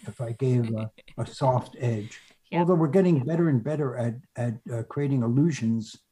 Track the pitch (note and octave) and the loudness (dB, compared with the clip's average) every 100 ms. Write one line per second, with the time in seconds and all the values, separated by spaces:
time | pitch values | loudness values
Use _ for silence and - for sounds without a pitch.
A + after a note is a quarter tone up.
0 | - - A#2 A#2 C3 B2 A2+ A2 A2 - | -14 -10 -10 -4 0 2 0 -4 -6 -12
1 | - - B2+ - C3+ B2 - - A#2+ A2 | -16 -10 -10 0 0 0 -2 -6 -4 -4
2 | G#2+ - - _ _ E3+ F3 F3 D#3+ F#3+ | -6 -16 -20 _ _ 0 2 4 4 4
3 | F3+ D3+ B2+ E3 E3+ B2+ A#2+ D3+ C3+ B2 | 4 4 2 2 2 2 0 -2 -2 -2
4 | A#2 A2+ - - A#2+ A2+ - A#2 A2 C#3+ | -4 -4 -12 -6 -4 -6 -8 -8 -6 -4
5 | C#3+ C3+ A#2 B2+ E3 C3+ A2+ A2+ G#2+ - | 0 0 2 4 2 2 0 -2 -4 -16
6 | _ | _